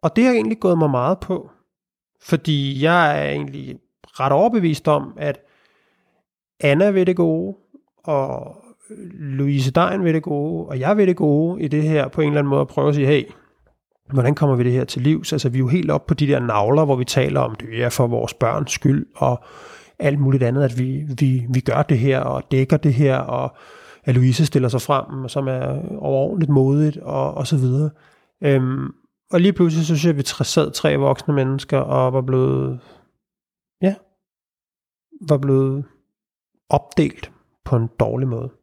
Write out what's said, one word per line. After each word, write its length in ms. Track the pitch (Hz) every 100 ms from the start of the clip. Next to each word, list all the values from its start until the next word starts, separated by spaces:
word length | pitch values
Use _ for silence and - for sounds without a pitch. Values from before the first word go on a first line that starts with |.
Og 140 | 160 -
det 80 |
har 80 | 254
egentlig 280 | 240 220 220
gået 180 | 190 170
mig 120 | 156
meget 300 | 135 127 185
på, 320 | - 185 - _ _ _ _ _ _ _
fordi 640 | - 165 156 147 139 135
jeg 380 | 151 175 160 147
er 80 | 147
egentlig 500 | 143 143 139 135 127 _ _
ret 280 | _ - 135
overbevist 560 | 139 214 226 170 151 -
om, 260 | 147 139 -
at 220 | 147 139 _ _ _ _ _ _ _ _ _ _ _ _
Anna 300 | 147 143 202
vil 180 | 190 180
det 80 | 175
gode, 420 | 170 160 185 190 _ - _ _
og 520 | - 143 135 127 - - - _ _ 214 190
Louise 580 | - 147 135 139 139 131
Dein 320 | 147 180 190
vil 100 | 175
det 100 | 160
gode, 440 | 160 147 151 165 165
og 120 | 135
jeg 180 | 131 214
vil 100 | 190
det 100 | 180
gode 440 | 156 147 165 185
i 60 | -
det 160 | 147
her, 240 | 151 156 135
på 140 | -
en 60 | 151
eller 120 | 147
anden 100 | 143
måde 120 | 139
at 60 | 143
prøve 220 | - 143
at 60 | 147
sige, 120 | 139
"Hey, 160 | 147 - - _ _ _ _ _ _ _
hvordan 220 | 135 123 147
kommer 200 | 147 127
vi 80 |
det 80 | 123
her 120 | 123
til 180 | 123 -
livs?" 320 | 127 156 -
Altså, 160 | 151 131
vi 80 | 123
er 20 |
jo 80 | 131
helt 240 | 170 156
oppe 160 | 147 -
på 60 |
de 140 | 156 147
der 120 | 135
navler, 460 | 120 107 104 143 156
hvor 100 | 131
vi 100 | 123
taler 340 | - 135 139
om, 160 | 123 110
det 280 | 113 113
er 60 | 120
for 180 | - 123
vores 260 | 117 117
børns 380 | - 117 139 139
skyld, 340 | - 143 139 - -
og 280 | 131 120 - - - - - _
alt 200 | 147 143
muligt 240 | 135 135
andet, 200 | 123 131
at 160 | 139 120
vi, 240 | 127 135 151 127
vi, 260 | 139 131 120
vi 100 | 127
gør 220 | - -
det 180 | 151 135
her, 200 | 131 135
og 320 | 127 131 -
dækker 260 | 131 131 151
det 160 | 156
her, 240 | 123 143 131
og 380 | - 123 127 - - - - -
at 120 | - 127
Louise 300 | 127 120 151
stiller 240 | 151 127
sig 120 | 120
frem, 480 | - 139 - 135 127
som 180 | - 135
er 500 | 127 131 135 175 214
overordentligt 540 | 143 135 139 196 151
modigt, 460 | 143 131 143 151 147
og, 360 | - 143 139
og 140 | - 127
så 100 | 147
videre. 320 | 127 131 151 147 _ _ _ _
Øhm, 460 | 147 135 127 135 135 - _ _ _
og 100 | 180
lige 120 | 180
pludselig, 320 | 196 175 160 156
så 100 | 160
synes 100 | 165
jeg, 120 | 147
vi 60 |
tre, 220 | 135 - 131
sad 260 | - 147
tre 260 | - 160 143
voksne 360 | 139 135 -
mennesker, 440 | 143 131 135 - 135
og 360 | 135 135 127
var 80 | 131
blevet, 580 | 127 131 131 135 131 127 - - _ _ _ _ _ _ _ _
ja, 140 | 185 196 _ _ _ _ _ _ _ _ _ _ _ 311 165
var 80 | 147
blevet 480 | 139 135 135 135 139 _ _ _ _ _ _ _ _
opdelt 640 | 143 - - - - - _ _ _ -
på 100 | 123
en 140 | 113 _
dårlig 280 | 110 120 135
måde. 220 | 117 123 _